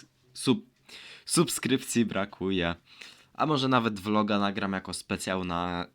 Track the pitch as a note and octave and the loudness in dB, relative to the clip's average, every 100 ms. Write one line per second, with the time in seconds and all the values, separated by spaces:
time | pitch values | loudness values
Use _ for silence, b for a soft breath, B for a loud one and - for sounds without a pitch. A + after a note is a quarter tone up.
0 | - _ _ - - A2+ - _ B B | -20 _ _ -4 0 0 -2 _ B B
1 | B B - - E3+ - A#2 C3 - A#2 | B B 0 2 2 0 0 0 2 0
2 | A2 F#2+ G2 - F#2+ F#2+ E2+ E2+ B B | 2 0 -4 -4 -2 2 0 -2 B B
3 | B B B - C#3+ D3 C3 B2+ A2+ G#2 | B B B -2 0 2 4 4 2 -2
4 | G2+ G#2+ G#2+ G2+ G2+ G2+ G2 F#2+ F#2 F2+ | 2 2 4 2 0 -2 -2 -2 -4 -12
5 | - G2 - F#2 F2+ F2 F2 F2 - | -6 -6 -2 -2 -2 -2 -2 -4 -6